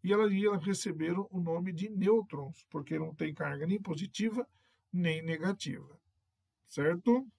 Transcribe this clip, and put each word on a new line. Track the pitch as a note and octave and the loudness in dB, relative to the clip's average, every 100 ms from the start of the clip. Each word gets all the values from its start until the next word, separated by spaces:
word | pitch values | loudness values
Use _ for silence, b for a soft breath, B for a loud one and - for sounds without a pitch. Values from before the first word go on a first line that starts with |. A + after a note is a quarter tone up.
E | F3+ | 4
elas, | G#3 G#3+ | 4 4
e | G3 G#3 | 4 2
elas | G3 E3 | 2 0
receberam | F#3+ G3+ D#3 D#3+ F3+ G3+ | -2 -2 -2 0 0 -2
o | F#3 | -4
nome | E3 E3 F#3 | -2 -2 -2
de | E3 G#3 | -4 -4
nêutrons, | G3+ F#3+ A3+ G#3 D3 C#3 - _ | 0 4 4 2 -8 -10 -14 _
porque | D#3 C#3 D#3+ | -10 -4 -4
não | D#3+ D#3+ | -4 -4
tem | D#3 | -6
carga | D3 D3 C#3+ D#3+ | -4 -6 -4 -2
nem | G#3 | -2
positiva, | G3 D3+ G3 - A3 A3+ C4+ _ _ _ _ | -2 -6 -6 -2 -2 -2 -6 _ _ _ _
nem | F3+ E3+ D#3+ | 0 0 0
negativa. | E3 D#3+ F3 G3 D3+ C3 - - _ _ _ _ _ _ _ | -4 -2 -2 -4 -6 -8 -12 -20 _ _ _ _ _ _ _
Certo? | - D3 F3 A#3 A#3+ C4 | 0 2 4 4 4 2